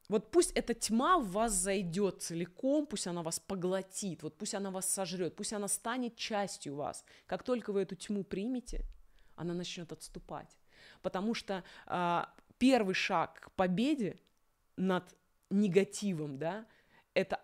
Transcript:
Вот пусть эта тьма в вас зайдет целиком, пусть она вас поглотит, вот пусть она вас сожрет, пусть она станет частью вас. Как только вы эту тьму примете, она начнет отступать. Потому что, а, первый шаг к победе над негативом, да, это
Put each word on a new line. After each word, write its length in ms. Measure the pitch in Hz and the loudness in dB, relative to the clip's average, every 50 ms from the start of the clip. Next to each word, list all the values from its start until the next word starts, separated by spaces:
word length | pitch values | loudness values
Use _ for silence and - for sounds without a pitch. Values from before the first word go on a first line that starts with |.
| _ - | _ -2
Вот 220 | 196 214 - - | -2 -2 0 2
пусть 220 | - 349 349 - - | 6 6 6 6 4
эта 200 | - - - 233 | 0 0 0 -2
тьма 440 | - - - 214 226 269 330 370 339 | -2 -2 0 2 2 4 6 6 4
в 140 | 247 190 170 | 4 2 0
вас 200 | 208 226 233 202 | 0 0 2 0
зайдет 720 | 190 175 196 196 202 196 170 160 196 208 185 190 - - | 0 0 0 0 0 0 0 0 2 2 2 0 -2 -6
целиком, 640 | - 170 170 170 170 - - - 262 285 311 294 | -6 -4 -4 -4 -6 -6 -2 0 2 2 2 2
пусть 220 | 285 214 196 - 185 | 0 -2 -4 -4 -4
она 140 | 175 175 170 | -4 -4 -4
вас 180 | 165 165 - | -4 -4 -6
поглотит, 840 | - - 202 185 170 185 185 190 185 185 - - 214 190 156 151 151 | -6 -6 -4 -2 0 0 0 0 -2 -4 -8 -6 -6 -6 -6 -6 -8
вот 140 | 156 - - | -10 -10 -8
пусть 160 | 208 202 - | -8 -6 -4
она 160 | 196 202 196 | -4 -4 -4
вас 180 | 185 190 185 - | -4 -4 -2 -2
сожрет, 460 | - 202 190 165 180 180 180 151 - | -2 -2 -2 -2 -2 -2 -2 -4 -4
пусть 180 | - 208 - 226 | -6 -6 -6 -4
она 160 | 202 202 202 | -4 -2 -2
станет 480 | - - - 226 240 254 247 233 233 | -2 -2 -2 -4 -2 -2 -2 -4 -6
частью 600 | - - - 226 202 202 190 - - - 147 139 | -6 -6 -4 -2 -2 -2 -2 -4 -8 -10 -8 -6
вас. 280 | 147 139 - - - - - - - - | -6 -6 -6 -6 -8 -14 -20 -20 -20 -10
Как 160 | - 185 175 - | -8 -8 -6 -2
только 300 | - 247 233 - - 196 | 0 0 0 0 0 0
вы 80 | 202 190 | 0 0
эту 140 | - 196 | -2 -4
тьму 260 | - - - 208 202 180 | -8 -6 -4 -4 -4 -4
примете, 600 | - - 175 202 247 262 247 - - - - - - - - - - - - - - - | -4 -4 -4 -4 -2 -4 -4 -6 -6 -6 -6 -6 -6 -8 -14 -20 -20 -20 -20 -20 -20 -12
она 160 | - 165 175 170 | -8 -6 -4 -4
начнет 380 | 175 175 170 - - 170 - 160 | -4 -4 -6 -8 -10 -10 -10 -12
отступать. 640 | - - - - 185 - - 170 143 - - - _ _ _ - - - - - - - | -12 -14 -14 -14 -14 -12 -10 -12 -12 -12 -14 -20 _ _ _ -20 -20 -20 -20 -14 -8 -6
Потому 320 | 185 - 185 196 220 226 | -4 -2 -2 0 0 -2
что, 300 | - - - 196 185 - - - - - | -2 -2 -4 -4 -4 -6 -8 -14 -18 -8
а, 460 | - - 180 175 175 170 170 - - - - - _ - - | -4 0 0 2 2 2 2 0 -2 -6 -18 -20 _ -2 4
первый 360 | 240 262 262 240 214 185 185 | 6 8 8 8 6 4 0
шаг 460 | - - - 196 165 156 - - - | 0 0 2 2 2 2 0 -4 -10
к 100 | - - - | -20 -6 0
победе 600 | - 190 180 185 180 233 285 311 285 214 160 - - _ _ _ _ _ _ _ _ _ _ _ | 2 2 2 4 4 4 2 2 2 0 -2 -4 -6 _ _ _ _ _ _ _ _ _ _ _
над 260 | - 185 190 185 180 175 - - _ _ _ _ _ _ - | 0 2 2 2 2 0 -2 -10 _ _ _ _ _ _ 0
негативом, 880 | 190 196 208 202 165 196 196 196 - - 208 202 180 151 156 147 135 131 | 4 4 4 6 6 4 4 4 2 -2 -2 -2 -2 -2 -2 -6 -6 -4
да, 280 | 156 165 190 220 226 - _ _ _ _ _ - _ _ - | -4 -4 -4 -4 -8 -12 _ _ _ _ _ -20 _ _ 0
это 260 | - 190 - - - | 0 0 2 0 -6